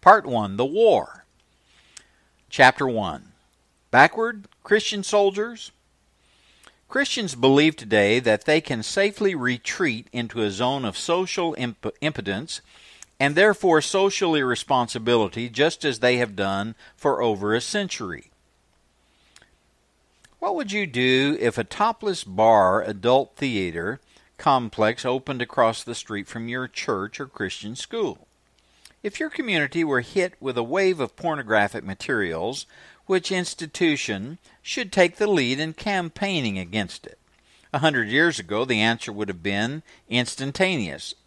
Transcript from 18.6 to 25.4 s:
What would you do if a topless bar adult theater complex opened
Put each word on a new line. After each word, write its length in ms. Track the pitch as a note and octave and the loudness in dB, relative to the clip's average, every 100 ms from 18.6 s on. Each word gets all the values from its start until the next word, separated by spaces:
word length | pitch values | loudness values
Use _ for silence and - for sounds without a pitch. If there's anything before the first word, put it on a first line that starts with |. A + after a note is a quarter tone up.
| _ _ _ _ _ _ _ _ _ _ _ _ _ _ _ _ _ _ | _ _ _ _ _ _ _ _ _ _ _ _ _ _ _ _ _ _
What 160 | F4 | -4
would 160 | F4 A#3 | -4 -4
you 160 | G#3 F#3+ | -4 -4
do 500 | B2 B2+ C3 C#3 D3+ | 0 4 4 2 0
if 180 | A#2+ - | 0 -2
a 60 | |
topless 580 | - - G#3+ A3+ G#3+ F3+ | -6 -2 -2 -2 -6 -6
bar 580 | - F#2 A2 A2 F#2 G2 | -8 2 6 6 6 2
adult 540 | F#2+ G#2+ A2 C3 C#3 | -2 -4 2 2 2
theater 640 | - C#3 A2 F#2 E2 F2 C3 _ _ _ _ | -6 -4 -2 -4 -4 -6 -8 _ _ _ _
complex 680 | - C3+ A#2 - A2 A#2 | 2 2 0 0 0 0
opened 380 | B2+ C3 C3 C3 | -2 -4 -4 -6